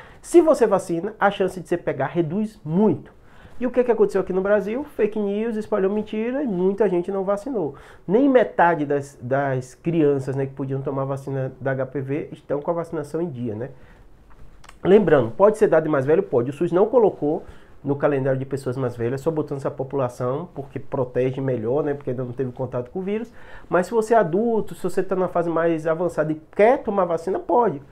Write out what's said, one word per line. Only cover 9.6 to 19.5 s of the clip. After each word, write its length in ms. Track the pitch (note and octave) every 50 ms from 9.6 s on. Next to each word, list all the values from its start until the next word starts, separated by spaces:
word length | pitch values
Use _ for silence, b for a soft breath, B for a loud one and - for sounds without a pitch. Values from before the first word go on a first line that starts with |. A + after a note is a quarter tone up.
| B2+ - -
crianças, 640 | _ _ E3+ E3 E3+ D3+ C#3+ C#3+ C#3 C3+ C#3+ C3
né, 100 | C#3 C#3
que 80 | C3+ C3+
podiam 260 | - C#3 C3 C3+ C3+
tomar 240 | C3+ D3+ C3+ C3+ C3+
vacina 480 | C3+ C#3 C3+ C#3 - C3+ C3+ C3 C3 - -
da 120 | B2 C3+ C3+
H 140 | C3 C3
P 140 | C3 - D3
V 280 | B2+ C3 C#3 D#3 F#3 - -
estão 300 | - - _ D#3 C#3+ D3
com 80 | -
a 40 | E3+
vacinação 460 | E3+ E3 E3 F3 D#3 C#3+ - - D#3+
em 80 | E3+ F3+
dia, 260 | C3+ A#2+ A#2+ A#2+ G#2
né? 160 | G#2+ B2 D3 C#3+ b b b b b b b - - - - - - - - - - - - - - -
Lembrando, 500 | E3 F#3 A3 G3+ E3 D3+ C#3 A#2 A2+ -
pode 260 | - F#3+ G#3+ G#3 -
ser 80 | G#3+
dado 200 | F#3 E3 D#3+ D#3
em 40 | D#3
mais 160 | D3+ C#3 B2+
velho? 160 | C#3 D#3 F#3 F#3+
Pode. 280 | - - B2 A#2+ C3
O 20 | C3+
sus 180 | - F3 E3+
não 160 | E3 F3 G#3
colocou 560 | G#3+ C#4 B3+ A3 F3+ - - - D3 D#3+ G3 B B B B B B B B -
no 120 | C#3 C#3+
calendário 420 | C#3 D#3 D3 C#3+ C3+ C3 C3+ C3+ C3+
de 80 | C3
pessoas 300 | - - B2+ - B2+ A#2+
mais 200 | C3+ C3 A#2+ G#2+
velhas, 240 | A2 A#2 A#2 C3 C3+
só 80 | C3+ E3
botando 300 | D#3 D3+ D3+ D3+